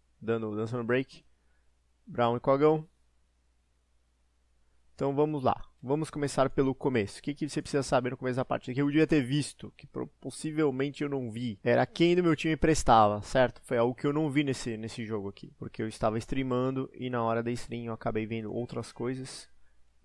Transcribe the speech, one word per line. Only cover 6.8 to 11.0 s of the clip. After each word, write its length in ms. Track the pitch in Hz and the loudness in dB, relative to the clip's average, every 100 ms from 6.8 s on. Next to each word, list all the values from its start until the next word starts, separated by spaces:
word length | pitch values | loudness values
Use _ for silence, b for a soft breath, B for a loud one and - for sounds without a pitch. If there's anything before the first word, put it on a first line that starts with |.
| 147 123 98 - | 0 0 0 -4
O 20 | |
que 100 | - | -10
que 160 | 143 147 | -6 -6
você 120 | - | -6
precisa 220 | - 143 | -4 -2
saber 280 | 131 131 123 | 0 0 0
no 60 | 127 | -4
começo 180 | 131 123 | -4 -2
da 100 | 123 | -2
partida? 300 | 123 - 127 | -4 -4 -2
Que 60 | |
eu 60 | 143 | 0
devia 200 | 147 156 | 4 4
ter 140 | 156 | 4
visto, 520 | 123 147 139 - - - | 2 0 -2 -8 -18 -18
que 100 | - | -14
pro-, 200 | - 123 _ | -10 -10 _
possivelmente 840 | 139 - 156 151 151 127 143 135 | -14 -10 -6 0 0 2 -2 -4